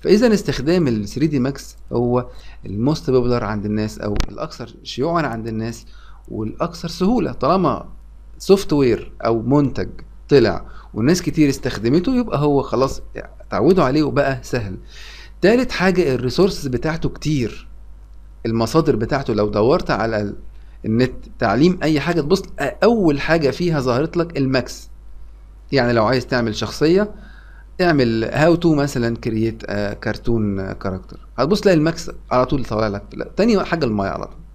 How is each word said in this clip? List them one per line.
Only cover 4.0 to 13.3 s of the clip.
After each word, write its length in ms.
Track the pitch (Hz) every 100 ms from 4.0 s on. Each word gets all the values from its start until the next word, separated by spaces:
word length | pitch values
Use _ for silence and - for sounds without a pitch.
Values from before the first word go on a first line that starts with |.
| 104 104 101
الأكثر 460 | 107 156 - 120 -
شيوعا 400 | - - 147 170
عند 240 | 143 117 113
الناس 400 | 110 113 117 - - - - -
والأكثر 600 | 107 110 - 165 - 165
سهولة. 440 | - 185 240 151
طالما 560 | 117 131 185 165 101 - - - - - -
سوفت 340 | - 196 -
وير 400 | 147 131 104 - -
أو 180 | 117 117
منتج 460 | 117 143 139 - 95 - - - -
طلع 380 | 147 104 87 - - -
والناس 280 | - 120 180
كتير 260 | - 156 147
استخدمته 680 | 139 131 110 110 151 180
يبقى 240 | 254 226 135
هو 240 | 147 139
خلاص 400 | - 113 135 - - - -